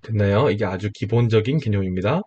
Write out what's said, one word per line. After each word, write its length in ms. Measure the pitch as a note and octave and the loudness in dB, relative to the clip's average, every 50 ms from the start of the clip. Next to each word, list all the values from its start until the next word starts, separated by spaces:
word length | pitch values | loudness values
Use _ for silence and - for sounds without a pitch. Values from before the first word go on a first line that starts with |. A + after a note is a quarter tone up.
| _ | _
됐나요? 480 | - A#2 G#2 G#2 G2 G2 G#2+ C#3+ C#3 | -4 -2 0 2 2 2 2 2 2
이게 140 | A2 G#2 A2 | 0 0 -2
아주 260 | F#2+ F#2 F#2+ G2+ G#2 G#2 | -4 -4 -4 -6 -6 -6
기본적인 640 | - - G2+ A2 A#2 A#2+ A2+ G#2+ A2 G#2 A#2+ C#3 D#3+ | -6 -6 0 0 2 2 4 2 2 2 2 -2 -2
개념입니다. 640 | - A2 G#2 G2 F#2+ F#2 F2+ F#2 F2+ G#2 C#3 F3+ G#3 | 0 0 0 0 0 -2 -4 -2 0 0 0 0 -4